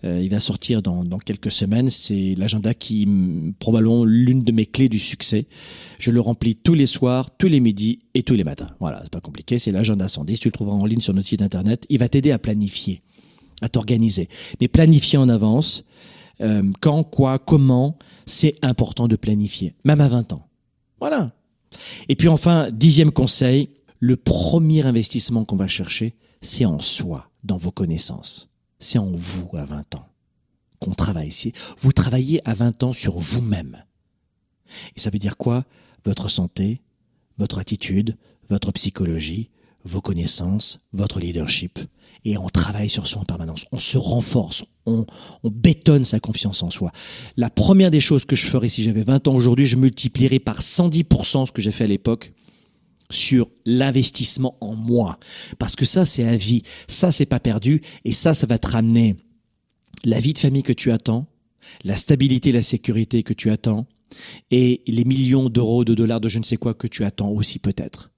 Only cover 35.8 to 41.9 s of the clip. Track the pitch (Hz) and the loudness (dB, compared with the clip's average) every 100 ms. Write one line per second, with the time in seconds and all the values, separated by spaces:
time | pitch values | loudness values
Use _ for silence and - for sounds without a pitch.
35.8 | _ _ - 95 101 - 87 - 98 123 | _ _ -6 -6 -4 -4 -4 -2 -4 -4
36.8 | _ _ _ _ _ - 101 95 95 101 | _ _ _ _ _ -8 -6 -6 -8 -8
37.8 | - 98 110 113 _ _ _ 101 - - | -2 -2 -2 -6 _ _ _ -4 -4 -4
38.8 | - - 90 82 78 90 113 _ _ _ | -4 -4 -4 -4 -6 -8 -10 _ _ _
39.8 | - 90 - 87 85 - 87 101 - - | -10 -10 -6 -4 -2 -4 -2 -4 -4 -12
40.8 | _ 95 98 - 85 85 - - 90 - | _ -4 -4 -4 -6 -6 -4 -4 -6 -12
41.8 | - | -18